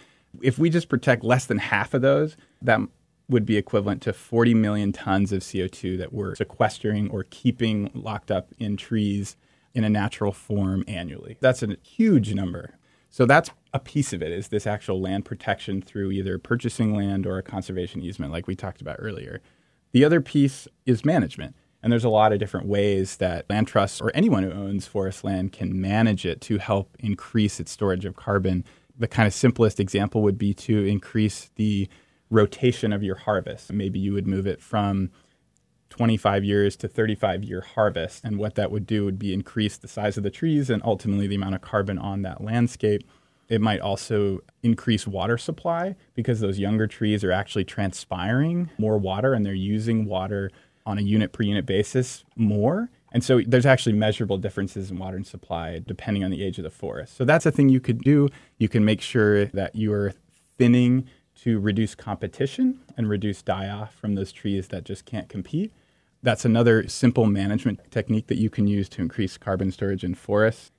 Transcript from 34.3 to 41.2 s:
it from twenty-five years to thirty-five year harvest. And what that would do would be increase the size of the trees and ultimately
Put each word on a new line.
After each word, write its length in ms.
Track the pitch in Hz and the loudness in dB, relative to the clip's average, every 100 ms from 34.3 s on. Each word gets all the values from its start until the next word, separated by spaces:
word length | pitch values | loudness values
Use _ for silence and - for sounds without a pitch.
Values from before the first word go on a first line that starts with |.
| 98 95 | -2 -2
it 140 | - | -6
from 500 | - 107 101 98 92 - _ _ _ _ _ _ _ | -4 0 0 0 -2 -8 _ _ _ _ _ _ _
twenty-five 540 | - 117 110 104 98 | -2 0 2 2 2
years 320 | 101 101 101 - | 2 2 2 0
to 100 | 110 | -6
thirty-five 560 | - 110 104 101 90 | -2 -2 0 -2 -2
year 160 | 104 90 | -6 -10
harvest. 640 | - - 104 85 82 - | -6 0 2 0 -6 -8
And 140 | 113 101 | -8 -4
what 180 | 107 - | -4 -2
that 160 | 98 | -2
would 120 | 104 | -4
do 200 | 90 107 | -2 -2
would 140 | 101 95 | -2 -2
be 140 | 104 | -4
increase 440 | 95 - 113 104 - | -4 -4 -2 -2 -4
the 120 | - | -12
size 280 | - 104 101 | -4 -4 -2
of 80 | |
the 60 | 98 | -6
trees 400 | - 165 147 131 | -2 0 0 0
and 120 | 110 | 0
ultimately 460 | 113 98 107 101 | 0 0 0 -2